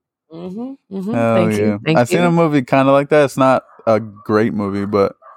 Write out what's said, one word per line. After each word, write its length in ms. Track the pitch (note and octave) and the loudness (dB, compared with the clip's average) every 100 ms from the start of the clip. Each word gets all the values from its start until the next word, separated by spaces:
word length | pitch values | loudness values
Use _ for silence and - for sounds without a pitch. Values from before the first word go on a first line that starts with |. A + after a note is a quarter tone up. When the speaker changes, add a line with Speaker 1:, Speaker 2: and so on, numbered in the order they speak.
| _ _ _ | _ _ _
Speaker 1:
Mm-hmm, 600 | E3 F#3 G3+ B3+ C#4 _ G3 | -16 -14 -12 -14 -16 _ -10
mm-hmm. 180 | F#3+ | -6
Speaker 2:
Hell 220 | D#3+ A#2 A2+ | -4 0 0
Speaker 1:
Thank 240 | A2 G#2 | 0 0
you, 60 | G#2+ | -2
Speaker 2:
yeah. 100 | G#2 D3+ | -2 0
Speaker 1:
thank 140 | D#3+ | 0
Speaker 2:
I've 80 | A#2+ | 2
seen 140 | F3 | 0
Speaker 1:
you. 40 | F3 | 0
Speaker 2:
a 40 | |
movie 300 | E3+ E3 D3 | 2 2 0
kinda 280 | B2 C#3 C3+ | 0 2 4
like 160 | C#3 C#3+ | 2 2
that. 160 | D3+ C#3 | 2 2
It's 120 | - | 2
not 260 | C3 B2+ - - - | 2 2 -2 -6 0
a 140 | A2 | 0
great 540 | A2+ G2+ - G#2+ A2+ | -2 -10 0 2 2
movie, 320 | G#2 G2 G2+ G2+ | 0 -4 -4 -2
but 300 | G2+ F#2+ - - | 0 0 -2 -20